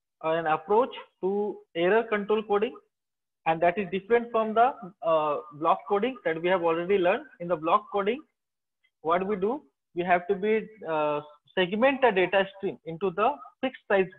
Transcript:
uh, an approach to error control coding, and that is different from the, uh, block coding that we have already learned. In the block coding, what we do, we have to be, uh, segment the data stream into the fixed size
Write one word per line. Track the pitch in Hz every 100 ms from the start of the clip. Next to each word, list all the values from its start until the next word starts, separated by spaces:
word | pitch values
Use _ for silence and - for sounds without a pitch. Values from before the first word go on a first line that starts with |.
| _ -
uh, | 160
an | 165 160
approach | 156 156 208 262 - - _
to | 185 202 208 - - 123
error | 131 220
control | 233 208 202 220
coding, | 214 202 233 - _ _ _ _ _ _ 165
and | 165
that | 170 175
is | 180
different | 190 190 233 233
from | 226 220
the, | 220 247 294 180 -
uh, | 165 160 151 143 -
block | 147 165 190 -
coding | 202 240 254
that | 165 165
we | 175
have | 190
already | 170 165 175 202
learned. | 175 233 302 -
In | 175
the | 165
block | 160 208 -
coding, | 202 196 269 - _ _ _ _ _ _ _
what | 151 180 190
we | 202
do, | 202 285 - _ _ 170
we |
have | 180 180 180
to | 196
be, | 214 220 - - 160
uh, | 156 151 147 147 - _ -
segment | 180 208 269 269
the | 247
data | 190 180 196 190 -
stream | 190 127 160
into | 160 190
the | 175 226 285 - -
fixed | 262 - -
size | 196 185